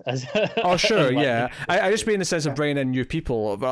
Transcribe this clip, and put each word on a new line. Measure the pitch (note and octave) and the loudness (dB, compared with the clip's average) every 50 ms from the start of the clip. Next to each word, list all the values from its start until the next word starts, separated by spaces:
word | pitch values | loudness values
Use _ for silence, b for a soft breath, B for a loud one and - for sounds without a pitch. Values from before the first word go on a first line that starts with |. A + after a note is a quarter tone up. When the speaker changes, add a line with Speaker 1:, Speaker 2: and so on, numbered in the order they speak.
| - B2 | -6 -6
Speaker 1:
as | B2 C3 B2 - | -4 -4 -6 -4
<laughs> | - G#3+ G3+ F#3 - A3+ A3 | -2 -2 -2 0 -2 0 2
Speaker 2:
Oh, | F3 F3+ | 2 2
sure, | E3+ - - A3 G3 D3+ B2+ | 2 2 2 2 4 4 4
Speaker 1:
unlike | B2+ C#3+ D3 | 2 2 2
Speaker 2:
yeah. | C3 A#2+ A2+ B2 B2+ B B B - | 2 2 0 0 -2 B B B 0
Speaker 1:
the | |
Speaker 2:
I, | F3 G3+ G3 F#3+ | 0 2 2 2
I | |
just | G#3+ G#3+ - A3+ | 2 0 0 0
mean | G#3 | 0
in | G3 | 0
the | F3 | 0
sense | - F3+ E3 D3 D3 | 0 -2 -2 -2 -2
of | C3 | -2
Speaker 3:
Yeah. | |
Speaker 2:
bringing | D3 D3+ D3 C#3+ C#3+ | 0 0 0 0 0
in | C3+ C3 | 0 0
new | B2+ C3 A#2+ | 0 -2 -2
people. | - D#3+ D#3+ - - B2 A2 G#2 G#2+ G2+ | -2 -4 -4 -2 -2 -2 -2 0 -2 -2
A, | G2+ C3 C3 | 0 0 0